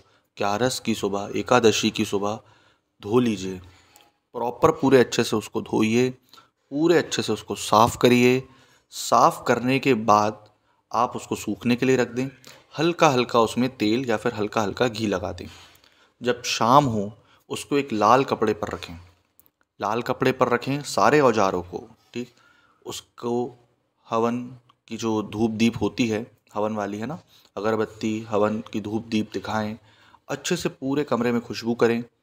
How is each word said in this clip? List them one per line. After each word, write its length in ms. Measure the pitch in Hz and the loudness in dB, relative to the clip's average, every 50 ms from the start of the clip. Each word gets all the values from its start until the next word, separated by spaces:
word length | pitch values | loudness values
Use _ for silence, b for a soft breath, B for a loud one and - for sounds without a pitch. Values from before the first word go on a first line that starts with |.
| - _ _ _ _ _ _ - | -14 _ _ _ _ _ _ -6
ग्यारस 420 | 107 101 101 104 120 127 127 - | -4 -2 -2 0 -2 -2 -2 -4
की 140 | - 117 110 | -4 -4 -4
सुबह, 360 | - - 101 98 101 101 - - | -2 -2 -4 -4 -4 -6 -6 -6
एकादशी 540 | 107 101 - 123 123 113 110 104 - - 110 | -6 0 2 2 4 6 4 4 4 0 -2
की 140 | - - 107 | -2 -2 -4
सुबह 360 | - - 98 101 104 107 117 - b b b b b b b b b _ _ - | -4 -4 -4 -4 -4 -6 -6 -10 b b b b b b b b b _ _ -6
धो 160 | 101 110 127 | 0 0 2
लीजिए, 360 | 127 117 107 92 95 95 95 90 90 90 b b b b b b b b b _ _ _ - | 2 2 -2 -4 -6 -8 -10 -10 -14 -20 b b b b b b b b b _ _ _ -10
प्रॉपर 380 | 123 117 123 120 - - 156 | -8 -6 -6 -4 2 2 2
पूरे 300 | 156 - - 135 135 127 | 2 4 2 6 6 6
अच्छे 240 | 117 - - - 117 | 6 4 2 -2 -2
से 120 | - 120 | 0 -2
उसको 260 | 107 - - - 110 98 | -4 -4 -4 -8 -8 -6
धोइए, 480 | - - 110 110 110 110 120 127 127 127 - _ b b b b b b _ _ - | -4 -2 0 2 2 2 2 2 0 -2 -8 _ b b b b b b _ _ -10
पूरे 280 | 139 147 160 170 175 151 | -4 0 2 4 4 4
अच्छे 240 | 123 - - - 110 | 2 0 -4 -4 -2
से 100 | - 107 | -2 -4
उसको 220 | - - - 107 | -4 -4 -8 -8
साफ़ 440 | - - - - 104 113 120 - - | -8 -2 4 6 6 6 6 4 4
करिए। 500 | - 123 123 123 123 123 127 131 131 b b b b b b b b b | 4 6 6 6 6 6 4 2 -2 b b b b b b b b b
साफ़ 520 | - - - - 123 117 131 160 165 - - | -16 -12 -4 0 4 6 6 4 4 2 0
करने 360 | 135 123 117 120 127 131 135 | 0 0 0 2 0 0 0
के 160 | - 143 127 | 2 2 0
बाद 540 | 107 110 113 104 107 104 110 110 - - _ _ _ _ _ _ _ _ - - | 2 4 4 4 6 4 2 -2 -6 -12 _ _ _ _ _ _ _ _ -6 -2
आप 240 | 110 120 127 - | -2 -2 -2 -2
उसको 200 | 113 - - 113 | -8 -8 -8 -8
सूखने 400 | - - - 101 - - 117 123 | -8 -6 -6 -6 -4 -2 -2 -2
के 100 | 120 139 | 0 2
लिए 100 | 131 131 | 2 2
रख 120 | 123 123 113 | 2 2 -2
दें, 200 | 113 123 131 135 - _ B B B B B B - - | -2 -6 -8 -8 -8 _ B B B B B B -6 -4
हल्का 300 | 156 170 170 - 170 156 | -2 -2 0 4 4 4
हल्का 320 | 135 123 120 117 - 120 | 4 4 0 2 4 2
उसमें 360 | 113 107 - 117 123 131 - | 2 2 2 -2 -2 -2 -2
तेल 340 | - 110 107 110 123 135 120 | -2 0 0 0 0 0 -2
या 60 | 110 | -2
फिर 180 | 107 - 120 107 | -2 -2 -4 -4
हल्का 280 | 107 101 - - 113 107 | -4 -4 -4 -2 -2 -2
हल्का 260 | 98 95 - 120 127 | -2 -2 -2 -2 -2
घी 180 | 107 107 113 | -2 -2 -4
लगा 260 | 101 95 90 92 92 87 | -2 -2 -2 -4 -6 -8
दें। 140 | - 92 87 - b b b b b b b b b b b b b - | -10 -14 -16 -18 b b b b b b b b b b b b b -4
जब 200 | 120 120 - - | -4 -4 -4 -4
शाम 420 | - - - 117 113 127 147 147 | -6 -4 -2 2 4 6 6 4
हो 340 | 131 113 107 98 104 113 _ b b b b b b | 4 0 -4 -6 -6 -10 _ b b b b b b
उसको 300 | 131 - - - 147 143 | -14 -12 -8 -4 -2 -2
एक 140 | 139 139 117 | -2 -2 -2
लाल 320 | 104 104 107 120 135 135 | 2 4 4 6 4 4
कपड़े 280 | - 117 104 113 107 104 | 0 -2 -2 0 -2 -2
पर 160 | - 104 95 | -2 -4 -8
रखें, 260 | 95 87 - - 85 87 - - _ _ _ _ _ _ _ _ _ _ _ _ _ - | -8 -10 -12 -14 -16 -18 -20 -20 _ _ _ _ _ _ _ _ _ _ _ _ _ -6
लाल 220 | 107 101 110 120 120 | -4 -2 -2 -2 -2
कपड़े 300 | - 127 - 131 131 127 | -4 -4 0 0 0 2
पर 160 | - 123 120 | 2 2 2
रखें 340 | 120 120 - 127 139 147 139 | 0 0 -2 -2 -6 -6 -6
सारे 380 | - - - 98 113 139 151 | -4 0 4 4 6 6 6
औजारों 420 | 143 127 110 110 98 95 92 90 87 | 6 6 4 4 2 2 0 -2 -6
को, 260 | 90 87 - - 110 - _ _ _ - | -6 -10 -14 -14 -14 -20 _ _ _ -12
ठीक? 180 | 120 123 - _ b b b b b b b b b b | -12 -12 -12 _ b b b b b b b b b b
उसको 680 | - 120 - - _ _ - - 120 120 120 123 - 120 _ _ _ _ _ _ _ _ _ _ - | -16 -14 -14 -16 _ _ -10 -6 -4 -2 -2 -4 -4 -8 _ _ _ _ _ _ _ _ _ _ -4
हवन 340 | 120 113 113 117 120 123 123 123 131 - _ _ _ _ _ - | 0 0 2 2 0 -2 -6 -10 -16 -20 _ _ _ _ _ -14
की 80 | 117 | -10
जो 260 | 110 117 113 110 107 104 | -6 -4 -2 -2 -2 -2
धूप 280 | 104 - 104 117 113 | -4 -2 -2 0 0
दीप 320 | 110 104 113 113 110 - 104 | 0 2 2 2 2 0 -4
होती 260 | 101 - - 127 110 | -4 -2 -2 -2 -2
है, 220 | 107 104 120 120 _ _ _ _ - | -2 -4 -6 -8 _ _ _ _ -6
हवन 180 | 107 104 107 110 | -4 -4 -4 -4
वाली 260 | 107 101 98 101 104 | -4 -6 -6 -6 -8
है 80 | 110 | -10
ना, 120 | 123 160 180 - b b b b b b | -10 -10 -12 -16 b b b b b b
अगरबत्ती, 640 | 104 101 110 110 107 110 - - - - 110 110 110 | -6 -2 -2 0 0 -2 -4 -6 -6 -6 -4 -4 -4
हवन 400 | 113 110 110 104 104 107 107 110 - - - | -6 -2 0 2 2 2 0 -2 -8 -8 -8
की 80 | 110 | -8
धूप 260 | 98 104 107 113 113 | -8 -6 -6 -8 -6
दीप 240 | 117 113 107 107 - - | -4 -4 -4 -4 -4 -8
दिखाएं, 440 | 101 - 104 104 110 107 104 110 - b b b b b b b b b - | -10 -8 -6 -4 -4 -4 -6 -8 -12 b b b b b b b b b -10
अच्छे 280 | 143 139 - - 185 | -10 -8 -6 -6 -4
से 120 | 160 - 170 | -4 -4 -6
पूरे 360 | - - 131 135 139 147 147 | -8 -6 -6 -4 -2 -2 -2
कमरे 280 | - 127 117 117 120 120 | -2 -2 -2 0 0 -2
में 80 | 120 | -2
खुशबू 340 | 117 - 107 - 113 113 120 | -4 -6 -10 -8 -6 -4 -2
करें। 300 | - 120 113 117 117 117 - _ _ | 2 2 2 2 0 -4 -8 _ _